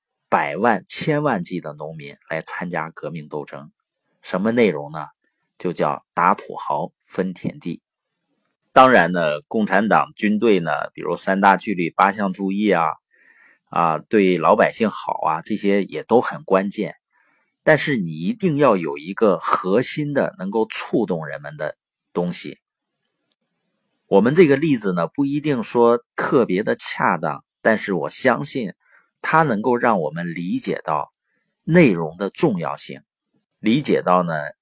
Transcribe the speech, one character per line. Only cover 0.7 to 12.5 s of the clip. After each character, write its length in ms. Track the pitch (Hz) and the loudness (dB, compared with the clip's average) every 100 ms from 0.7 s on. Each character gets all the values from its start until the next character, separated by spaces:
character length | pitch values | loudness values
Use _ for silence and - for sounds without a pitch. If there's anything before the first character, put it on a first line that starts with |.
| - - | 0 0
千 340 | - 160 147 | -2 0 0
万 220 | 151 101 | 0 -2
计 160 | 85 90 | -4 -8
的 140 | 78 | -10
农 240 | 73 76 80 | -12 -14 -14
民 180 | 71 71 - | -18 -18 -10
来 120 | 80 | -8
参 280 | - - 87 | -8 -10 -8
加 200 | 85 80 | -6 -8
革 200 | - 76 | -10 -12
命 160 | 80 73 | -12 -10
斗 160 | 73 | -12
争。 280 | 69 71 73 _ _ _ _ _ | -12 -16 -18 _ _ _ _ _
什 200 | - 92 | -6 -2
么 100 | 110 | 0
内 180 | 120 107 | 2 2
容 220 | 73 73 | 0 -8
呢？ 140 | 78 73 _ _ _ _ - | -12 -14 _ _ _ _ -10
就 160 | 90 | -6
叫 320 | 85 78 67 - | -2 -2 -4 -6
打 200 | - 87 | 0 2
土 220 | 104 - - | 2 -4 -12
豪 360 | - 76 87 _ | -6 -6 -6 _
分 300 | _ - 92 | _ -6 -6
田 260 | 87 - 147 | -6 -10 -10
地。 220 | 87 - _ _ _ _ _ _ _ _ _ | -10 -12 _ _ _ _ _ _ _ _ _
当 180 | 135 131 | 6 6
然 220 | 107 85 | 6 4
呢， 300 | 87 80 76 - | 0 -2 -2 -4
共 180 | 113 101 | -4 0
产 240 | 95 107 | 0 2
党 240 | 82 71 - | 2 0 -2
军 240 | 104 104 | -2 2
队 220 | 117 95 | 4 2
呢， 100 | 80 76 - | 0 -4 -6
比 80 | - | -8
如 160 | 78 85 | -6 -4
三 240 | 98 95 | -2 4
大 160 | 98 92 | 4 4
纪 160 | - | 0
律、 160 | 90 80 | -4 -4
八 220 | - 98 | 0 0
项 200 | 104 101 | 0 -4
注 200 | 90 98 | -4 -4